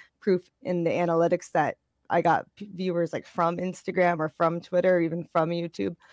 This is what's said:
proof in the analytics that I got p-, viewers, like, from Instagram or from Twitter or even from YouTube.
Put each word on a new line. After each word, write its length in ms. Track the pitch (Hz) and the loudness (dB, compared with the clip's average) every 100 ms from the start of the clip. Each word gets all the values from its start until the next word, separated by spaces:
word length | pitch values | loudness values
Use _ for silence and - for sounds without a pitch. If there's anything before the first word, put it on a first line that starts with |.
| - _ | -20 _
proof 300 | - 180 - _ | 0 0 -2 _
in 200 | - 180 | -4 -2
the 60 | 170 | 0
analytics 600 | 143 175 165 170 175 - | 0 0 2 2 0 -2
that 260 | 170 143 - _ _ - | -2 -2 -4 _ _ -2
I 140 | - | 0
got 240 | 170 139 - - | 2 0 -2 -16
p-, 160 | 208 | -16
viewers, 400 | 180 185 170 165 | -8 -4 -2 -2
like, 140 | 143 - | -6 -10
from 300 | - 170 175 | -2 0 0
Instagram 600 | 185 180 - 175 175 170 | -6 -8 -6 2 2 2
or 120 | 156 | -2
from 300 | - 165 170 | 0 0 0
Twitter 360 | - 180 185 180 | -2 0 4 2
or 60 | |
even 220 | 165 170 | 2 -4
from 280 | 165 175 160 | -2 0 0
YouTube. 440 | 170 170 - 196 170 _ | -2 -6 -6 -6 -6 _